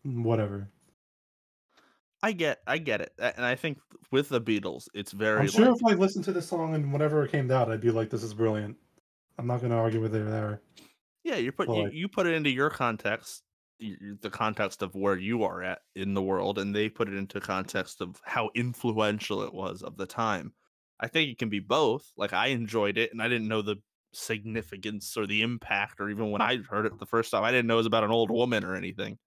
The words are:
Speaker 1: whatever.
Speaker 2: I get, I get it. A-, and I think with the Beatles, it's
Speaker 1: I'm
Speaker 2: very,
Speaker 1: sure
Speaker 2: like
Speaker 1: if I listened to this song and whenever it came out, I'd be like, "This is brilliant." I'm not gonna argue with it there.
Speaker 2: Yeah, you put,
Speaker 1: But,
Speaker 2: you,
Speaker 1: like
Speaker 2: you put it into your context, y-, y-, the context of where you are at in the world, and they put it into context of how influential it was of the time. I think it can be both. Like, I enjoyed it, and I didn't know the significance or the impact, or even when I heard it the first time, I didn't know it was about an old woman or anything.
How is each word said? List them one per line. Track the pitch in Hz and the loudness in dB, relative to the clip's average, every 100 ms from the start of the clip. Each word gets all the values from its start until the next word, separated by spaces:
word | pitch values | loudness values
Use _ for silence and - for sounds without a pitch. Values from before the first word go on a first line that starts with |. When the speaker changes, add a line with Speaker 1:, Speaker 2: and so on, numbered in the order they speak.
Speaker 1:
whatever. | 143 120 113 113 104 101 101 _ _ _ _ _ _ _ _ _ _ _ _ _ _ _ | -4 0 2 2 2 -4 -10 _ _ _ _ _ _ _ _ _ _ _ _ _ _ _
Speaker 2:
I | 208 | -2
get, | 185 156 - | 0 0 0
I | - 151 | -2 -2
get | 151 104 | 0 -2
it. | - - | -2 -2
A-, | 120 | -4
and | - | 0
I | 123 | -2
think | 127 160 143 _ - _ | 0 -2 -6 _ -20 _
with | 135 143 | 0 2
the | 123 | -2
Beatles, | 113 107 95 64 - | 2 0 0 -8 -10
it's | 101 101 | -10 -10
Speaker 1:
I'm | 98 | -2
Speaker 2:
very, | 110 107 143 | 2 2 4
Speaker 1:
sure | - 247 | 6 6
Speaker 2:
like | |
Speaker 1:
if | 233 | 6
I | 233 | 4
listened | 185 190 196 | 4 4 2
to | 185 | -2
this | 180 165 | -4 -2
song | 170 160 | -2 0
and | 156 139 | 0 0
whenever | 143 151 151 | 0 2 2
it | 135 | 2
came | 147 127 | 0 2
out, | 131 117 | 4 2
I'd | 110 | 2
be | 117 | 2
like, | 113 110 | 2 0
"This | 113 | -4
is | 110 | -6
brilliant." | 107 113 107 104 110 _ _ _ _ _ - | 0 2 2 -4 -10 _ _ _ _ _ -6
I'm | 123 | -2
not | 123 | -2
gonna | 120 117 | 2 2
argue | 113 113 | 2 2
with | 110 | 0
it | 107 | 0
there. | 107 110 107 104 _ - - _ _ _ | -2 -2 -4 -6 _ -20 -20 _ _ _
Speaker 2:
Yeah, | 339 214 | -4 -2
you | 120 | -2
put, | 143 151 | -2 0
Speaker 1:
But, | |
Speaker 2:
you, | 110 | 2
Speaker 1:
like | 101 | 0
Speaker 2:
you | 156 196 | -4 -4
put | - 175 | 2 2
it | |
into | 165 147 | 4 2
your | 127 151 | 2 0
context, | - 123 107 104 113 - - _ _ _ _ | 2 0 2 0 -2 -4 -18 _ _ _ _
y-, | 110 92 | -12 -10
y-, | 101 101 | -12 -10
the | 107 | -8
context | - 110 104 98 - | -2 -2 0 -2 -2
of | 95 | -6
where | 98 101 95 | 0 2 2
you | 98 117 | 0 0
are | 98 90 | 0 -2
at | 92 87 _ | -6 -6 _
in | 95 98 | -6 -2
the | 98 | 0
world, | 95 95 98 104 | 2 0 2 0
and | 101 | 0
they | 104 107 | 0 -2
put | - 107 | -2 -4
it | |
into | 98 98 101 | -4 -6 -6
context | - 95 92 - 90 - | -2 -4 -2 -4 -6 -8
of | 90 - | -10 -10
how | - 127 110 | -4 -2 -2
influential | 117 123 120 120 110 107 107 - 98 | -2 -4 -2 -2 2 2 0 -4 -4
it | 104 | -4
was | 92 95 95 | -6 -8 -8
of | - - | -12 -10
the | |
time. | 95 - 113 95 71 _ _ _ _ _ | -8 -2 0 -2 -6 _ _ _ _ _
I | 120 | -2
think | 165 151 | 0 -2
it | 117 | -2
can | 113 | -2
be | 101 | -2
both. | 104 135 135 131 - | 2 4 4 2 -6
Like, | - 101 | -6 -2
I | 92 123 | 0 0
enjoyed | 123 110 113 104 101 | 0 0 0 2 2
it, | 113 | 0
and | 113 | 0
I | 113 | 0
didn't | 120 107 | 0 0
know | 110 | 0
the | 104 104 _ _ _ | 0 -6 _ _ _
significance | - - 113 107 113 107 98 107 107 - - | -12 -6 -6 -4 -8 -8 -8 -8 -8 -6 -4
or | |
the | 101 104 | 0 0
impact, | 113 117 - 98 104 - | 0 -4 -4 -2 -2 -4
or | 101 | -6
even | 104 107 | -2 -2
when | 104 | 0
I | 110 127 | 2 0
heard | - 101 | -2 -2
it | 107 110 | -2 -4
the | - | 0
first | 117 113 | 0 2
time, | 107 | 2
I | 110 | 4
didn't | 127 117 | 4 4
know | |
it | 117 | 4
was | 113 | 4
about | 113 | 4
an | 107 | 4
old | 117 110 | 4 4
woman | 113 123 113 | 2 2 2
or | 90 | 0
anything. | 92 95 95 104 110 | -4 -6 -8 -10 -10